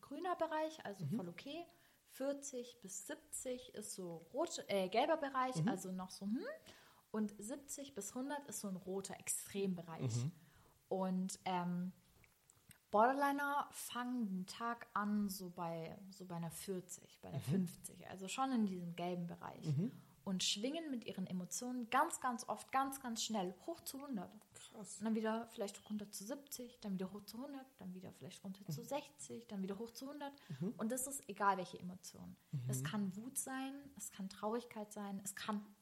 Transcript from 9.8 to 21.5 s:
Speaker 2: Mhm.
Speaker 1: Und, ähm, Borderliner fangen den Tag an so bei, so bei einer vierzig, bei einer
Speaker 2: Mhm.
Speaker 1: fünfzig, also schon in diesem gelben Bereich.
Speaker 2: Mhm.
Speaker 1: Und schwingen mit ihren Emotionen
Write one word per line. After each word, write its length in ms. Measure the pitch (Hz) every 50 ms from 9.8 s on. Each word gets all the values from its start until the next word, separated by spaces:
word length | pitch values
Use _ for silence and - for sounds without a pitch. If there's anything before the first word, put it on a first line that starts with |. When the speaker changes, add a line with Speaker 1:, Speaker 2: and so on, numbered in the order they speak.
| 165 170 165 165 - 131 110 120 120
Speaker 2:
Mhm. 80 | 143 - - - - - - - - - _ _ _
Speaker 1:
Und, 500 | - 190 190 185 185 185 185 190 - - -
ähm, 480 | 185 185 180 175 180 175 175 180 185 185 - - - - - - - _ _ _ _ - - _ _ - - _ _
Borderliner 760 | - 208 220 247 269 277 285 277 277 277 285 285 285 285 - -
fangen 560 | - - - - - 240 247 247 254 247 233
den 200 | 202 190 185 185
Tag 420 | 180 - - 233 233 233 233 - - -
an 340 | 196 208 208 208 208 208 202
so 220 | 190 - 190 180
bei, 460 | 175 - 175 165 165 165 160 160 - - 196 190
so 140 | 190 - 185
bei 100 | 185 175
einer 160 | 170 170 165
vierzig, 680 | 160 - - - 196 185 175 - - - - - - - -
bei 60 | 92
einer 100 | - 139
Speaker 2:
Mhm. 40 | 113
Speaker 1:
fünfzig, 680 | 117 147 190 185 170 - - - - - - - -
also 180 | - 185 190
schon 240 | 190 - - 262 269 262
in 140 | 240 214
diesem 300 | 202 190 180 175 175 170
gelben 300 | 170 175 175 180 175 175 170
Bereich. 360 | 175 - - - - - - 160 143
Speaker 2:
Mhm. 160 | 131 180 247 - - - - - - -
Speaker 1:
Und 200 | - 190 185 -
schwingen 460 | - - 202 208 254 294 330 330 311
mit 160 | 269 240 214
ihren 200 | - 196 - 185
Emotionen 640 | 180 180 185 180 175